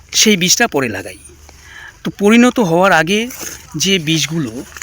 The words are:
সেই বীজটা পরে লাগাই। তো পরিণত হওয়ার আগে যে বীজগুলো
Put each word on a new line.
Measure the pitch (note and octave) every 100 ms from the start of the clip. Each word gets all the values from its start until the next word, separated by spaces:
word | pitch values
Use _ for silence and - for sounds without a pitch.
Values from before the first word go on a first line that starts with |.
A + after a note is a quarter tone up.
| -
সেই | - A3+ G#3
বীজটা | F3+ - A#3+
পরে | D3 B2+
লাগাই। | G2 - - - - - - - - - -
তো | - -
পরিণত | G3+ A#3 B3 B3
হওয়ার | G3 E3 F#3+
আগে | E3 D#3+ G#3 A#3+ - - - - D3+
যে | F3 F#3+
বীজগুলো | D3+ D#3+ C#3+ E3 C3 A#2 D3+ -